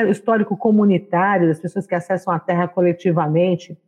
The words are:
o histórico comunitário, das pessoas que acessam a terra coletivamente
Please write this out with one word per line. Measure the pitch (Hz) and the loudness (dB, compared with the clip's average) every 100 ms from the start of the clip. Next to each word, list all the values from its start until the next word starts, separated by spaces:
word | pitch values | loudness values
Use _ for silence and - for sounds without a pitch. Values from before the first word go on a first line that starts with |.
o | 214 | 0
histórico | 208 - 220 208 | -2 0 0 0
comunitário, | 202 226 214 208 175 - 175 196 196 170 | -2 0 2 4 2 0 0 2 2 2
das | 156 | 0
pessoas | 170 202 - | -4 -8 -4
que | |
acessam | 175 170 180 185 | -6 -4 -4 -4
a | 170 | -4
terra | - 175 175 | -2 -2 -2
coletivamente | - 180 170 190 170 151 160 185 175 - 165 | 0 0 0 0 0 0 0 0 -2 -6 -20